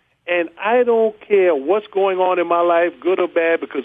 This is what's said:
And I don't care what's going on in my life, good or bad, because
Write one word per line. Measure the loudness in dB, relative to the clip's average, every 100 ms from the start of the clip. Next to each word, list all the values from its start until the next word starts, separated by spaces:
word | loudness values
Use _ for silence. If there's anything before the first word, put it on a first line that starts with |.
| _ _ -6
And | -4 -4 -6
I | -2 0
don't | 2 2 0 -4
care | 0 2 2
what's | 0 0 -2 -2
going | -2 0 0
on | 0 0
in | 0
my | 0
life, | 2 2 0 -2
good | -4 -2
or | -2
bad, | 0 0 -2
because | -4 -8